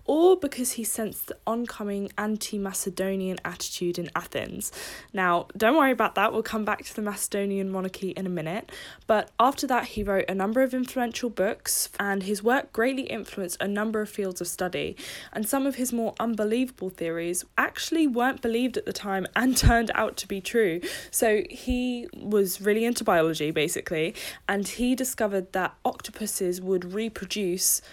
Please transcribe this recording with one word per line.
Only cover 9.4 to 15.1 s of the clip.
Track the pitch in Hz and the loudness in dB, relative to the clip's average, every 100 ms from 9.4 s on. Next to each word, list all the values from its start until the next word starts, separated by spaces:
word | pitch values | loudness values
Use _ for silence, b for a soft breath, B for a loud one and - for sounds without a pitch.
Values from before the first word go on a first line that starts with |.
| 247 277 269 | 4 4 0
that | 247 254 | 0 0
he | 220 | -4
wrote | 202 196 - | 0 2 2
a | |
number | 190 196 233 | 0 2 4
of | 262 | 2
influential | 254 247 269 240 - 247 | 2 -2 -2 -2 -2 -4
books, | 214 190 240 - - - - | 0 0 0 -2 -2 -2 -2
and | 202 196 | -2 0
his | 190 202 | 0 0
work | 220 269 - | 4 2 2
greatly | - 240 269 | 0 0 0
influenced | 254 220 196 - 180 - | -4 -6 -8 -6 -6 -4
a | 196 | -2
number | 202 220 214 | 0 0 -2
of | 208 | -4
fields | - 190 185 | -4 -4 -4
of | 175 | -6
study, | - 180 147 151 - B | -2 -2 -2 -4 -6 B